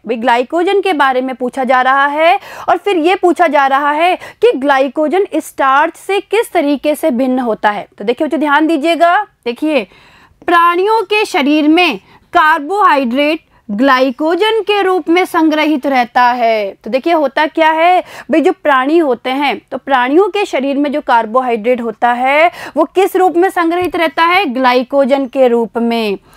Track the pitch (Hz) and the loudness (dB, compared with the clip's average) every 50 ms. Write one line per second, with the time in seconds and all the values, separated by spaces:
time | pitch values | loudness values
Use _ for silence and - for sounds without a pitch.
0 | - 202 247 233 220 254 233 240 254 - 320 339 359 381 403 403 359 392 349 285 | -8 -8 -6 -2 0 0 0 0 0 -2 -2 -2 0 0 0 0 0 0 0 2
1 | 285 269 262 254 254 262 254 - 254 247 - 277 262 233 269 254 254 254 269 277 | 2 0 0 0 -2 -4 -6 -6 -6 -6 -4 -4 -2 0 2 2 2 2 2 2
2 | 277 285 285 302 320 339 381 403 - - - - - - 349 349 - 403 403 339 | 2 0 0 2 2 2 2 0 -2 -10 -18 -8 -2 -2 -2 -2 0 -2 0 0
3 | 294 359 392 381 - 359 330 - 359 320 269 294 269 269 269 269 294 285 294 302 | 2 0 0 2 2 0 2 2 0 0 2 2 2 2 0 0 0 0 0 0
4 | 339 359 349 - - - - - - 480 480 269 254 285 277 269 269 285 - 311 | 0 0 0 -2 -6 -14 -6 0 0 2 2 2 0 0 2 2 0 -2 -2 -2
5 | 302 302 285 381 403 - - 311 - - - - 285 269 262 277 311 339 - - | -2 0 0 0 -2 -2 -2 -6 -6 -6 -4 -2 0 2 2 2 0 0 -4 -8
6 | - - 392 403 - - - 427 466 - - 359 285 285 294 262 - 302 302 - | -6 -4 -4 -4 -4 -2 -2 -2 -2 0 -2 -2 0 0 0 -2 -2 -2 -2 -2
7 | - 320 247 226 269 254 254 262 247 240 214 - - 208 208 196 - - _ - | -2 -2 0 0 -2 -2 -2 -2 -2 -4 -4 -2 -2 -2 -2 -4 -8 -14 _ -10
8 | 208 202 254 - 311 294 330 277 302 294 277 294 320 311 330 285 262 339 339 285 | -6 -4 -4 -2 -2 -2 -2 -2 0 2 2 2 2 2 0 0 0 0 0 2
9 | 339 339 359 415 415 - _ _ - 240 240 - 294 311 302 254 202 - _ - | 2 2 2 2 -2 -4 _ _ -8 -8 -6 -4 -2 -2 -2 -2 -4 -6 _ -20
10 | - _ _ _ _ _ _ - - - 349 339 339 349 349 349 370 415 440 453 | -20 _ _ _ _ _ _ -12 -4 0 2 2 2 2 2 0 0 0 0 0
11 | 392 - 415 427 427 - - - 269 285 302 311 285 302 311 349 359 330 233 190 | 0 0 -2 -2 -2 -2 -2 -2 0 2 2 2 2 2 2 2 2 0 -2 -6
12 | _ _ - - _ _ - 349 320 311 320 330 285 294 381 415 415 359 302 277 | _ _ -20 -20 _ _ 0 2 2 2 2 0 -2 -4 -2 0 2 2 2 2
13 | 277 233 233 277 294 294 330 320 _ _ _ _ _ - 202 202 262 269 262 254 | 0 -2 -2 -2 0 0 -2 -4 _ _ _ _ _ -8 -4 0 2 2 2 2
14 | 262 277 240 - 302 311 359 349 415 440 440 440 370 - 415 403 381 381 370 359 | 2 0 -2 -2 -2 -2 0 0 0 0 0 0 0 0 0 0 0 0 0 -2
15 | 302 - 330 359 370 - - 339 320 311 302 302 302 302 311 277 - 285 269 254 | 0 0 0 0 0 0 0 0 0 2 2 0 0 0 -2 -2 -2 -2 0 0
16 | 240 226 - 262 247 240 247 247 233 226 226 220 208 196 - _ - 226 214 262 | -2 0 0 2 2 2 2 0 0 0 0 0 -2 -6 -8 _ -8 -4 -4 -2
17 | - 339 349 320 294 269 - 302 302 311 - 320 320 311 320 311 330 349 370 359 | 0 0 0 0 0 -2 -2 -2 -4 -2 0 0 0 2 2 2 2 2 2 2
18 | - - - - - - 247 320 269 269 285 _ - 302 277 262 262 277 320 349 | 0 -4 -10 -16 -6 -2 0 2 2 2 0 _ 0 2 2 2 2 2 2 2
19 | 320 277 240 214 - 247 262 277 294 269 214 - - - 277 262 - 262 277 247 | 2 0 -2 -4 -4 -6 -4 -2 -2 -2 -4 -4 -8 -12 -12 -10 -4 -2 0 0
20 | 247 254 285 339 403 403 - 403 403 - - 285 254 277 277 277 285 294 247 294 | 0 2 2 2 2 2 0 -4 -4 -4 -4 -4 -2 -2 -2 -2 -2 -2 -4 -4
21 | 285 - 254 226 226 214 220 254 254 254 233 220 202 240 254 233 233 233 214 - | -2 0 0 0 0 0 -2 -2 0 0 -2 -2 0 -2 -2 -2 -2 -6 -4 -2
22 | - 240 240 240 254 262 285 302 330 349 - - - - - 277 320 - - 359 | 0 0 0 0 0 0 2 2 2 2 0 -4 -14 -6 -2 -2 -2 0 0 0
23 | 392 349 - - 370 370 294 339 359 381 - 359 339 330 339 359 359 330 349 359 | 0 0 2 2 0 2 2 2 0 0 0 0 -2 -2 -2 -2 -2 -4 -2 -2
24 | 330 320 - - 330 339 359 381 403 294 226 262 262 247 247 254 254 - 285 277 | -2 -2 0 0 0 2 2 0 0 -2 -2 0 0 2 2 0 0 0 0 0
25 | 277 240 277 277 277 233 - 269 262 247 233 240 233 202 - 233 233 233 233 233 | 2 2 0 -2 -2 -2 0 2 2 2 2 0 -2 -2 -4 -4 -2 -2 -2 -2
26 | 220 208 190 - _ _ - | -2 -4 -4 -6 _ _ -20